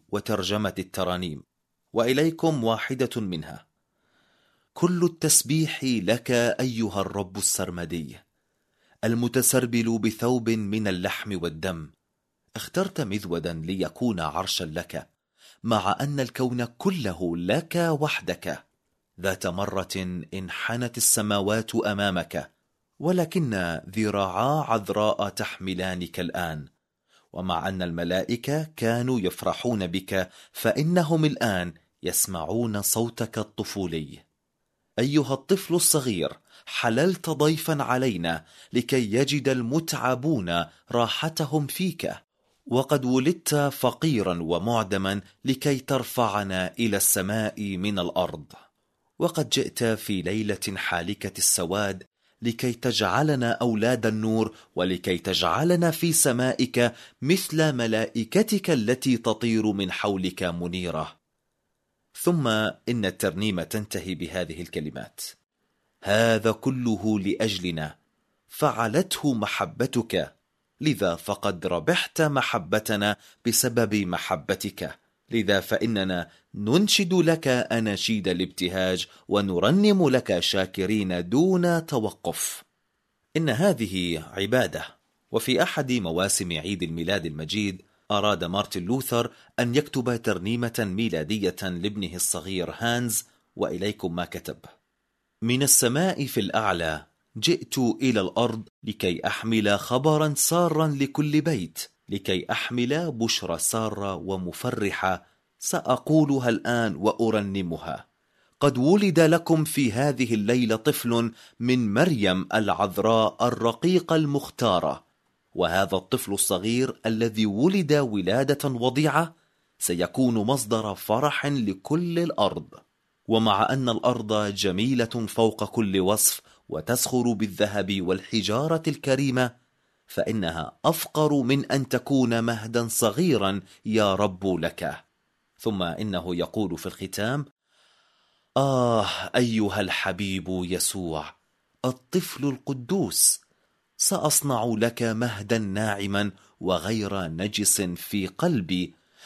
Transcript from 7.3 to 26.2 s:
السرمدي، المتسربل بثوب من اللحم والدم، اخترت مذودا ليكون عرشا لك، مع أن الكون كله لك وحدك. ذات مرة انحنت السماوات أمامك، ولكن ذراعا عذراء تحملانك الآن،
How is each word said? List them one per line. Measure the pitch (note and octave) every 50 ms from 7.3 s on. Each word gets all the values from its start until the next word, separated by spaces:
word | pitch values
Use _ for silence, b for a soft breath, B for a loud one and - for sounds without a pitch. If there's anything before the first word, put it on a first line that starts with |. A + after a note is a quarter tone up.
| F#2 G2+
السرمدي، | F#2+ - - - F#2 E2+ F2+ F2 E2+ D#2+ F2 E2 D2+ B1+ A#1+ - _ _ _ _ _ _ _ _ _ _ _ _ _ _ _ - -
المتسربل | A2+ A#2 A#2 B2 A#2+ A#2 C3 A#2+ - - B2+ B2 A#2 A#2 A#2 A2+ A#2 A2+ A2
بثوب | A2 A2+ - - A#2 A#2+ B2+ B2 A2+ A2+
من | A2+ A2 G#2 G2 G#2 A2 G#2+ G2+
اللحم | F#2 F2+ F#2 F#2+ - - - G#2 G2 F2
والدم، | E2 E2+ D#2 D#2+ G2+ F#2+ F2 E2 D#2 C2+ _ _ _ _ _ _ _ _ _ _ _ _ -
اخترت | A2+ - - - F3 F#3+ F#3+ - -
مذودا | C3+ F#2+ G2+ G#2 G2+ E2+ E2+ E2+ D#2 F2 E2+
ليكون | D#2+ D#2+ E2+ G2 F#2 E2+ D#2 - - B2 A#2+ G#2 F2
عرشا | D#2+ D2+ D2 F2 F#2+ - - - F2+
لك، | D#2+ D#2 F2 E2+ - - D2+ - _ _ _ _ _ b b b b b b b
مع | A2+ A2+ G#2 F2+ G2 - -
أن | C3+ C#3+ C#3+ C#3
الكون | C3 A#2+ - - C3 B2 B2 B2 A#2+
كله | - - - - G3 F#3+ E3+ A#2 G2 E2+ D#2+ F#2 E2+ E2+ F2
لك | F2 F2+ A2+ D#3+ D#3+ - -
وحدك. | E3+ E3+ E3 D#3 C3+ D3+ D3 - - F#2 F2+ F2 - - F#2 - - - _ _ _ _ _ _ _ _ _ _ -
ذات | F2 F#2+ F2+ - - F#2
مرة | E2+ F#2+ G2+ - F#2+ G2 F2+ - - F#2+ F#2 F2+ F2+ F2 - - -
انحنت | F#2+ F#2+ E2+ - - - - A#2 A#2+ B2 A#2+ A#2+ A#2
السماوات | - - - A2+ G#2 G#2 G2+ G2+ G2 G2+ G#2+ A2+ A2 - -
أمامك، | A2+ - G#2 G2+ G2+ G2+ G2+ F#2 F2 D#2+ - - D#2+ - - _ _ _ _ _ _ _ _ _ -
ولكن | C#3 E3+ F#3 F3+ E3 E3 - F#3 D#3 B2 G#2+ F#2+ F2+ E2+ E2 - - -
ذراعا | F#2 A2 G#2+ G#2 G2+ G2+ G2 F#2+ F2+ G2 A#2+ C3+ D3+ D#3 C#3
عذراء | B2+ A2+ A2 G2+ F#2+ F#2+ G#2 G#2+ G#2+ G#2 - G2+ G2
تحملانك | - - G#2 - - - F#2 F#2+ F#2 F2+ F#2 F#2 F#2 F2+ F2 D#2+ -
الآن، | F#2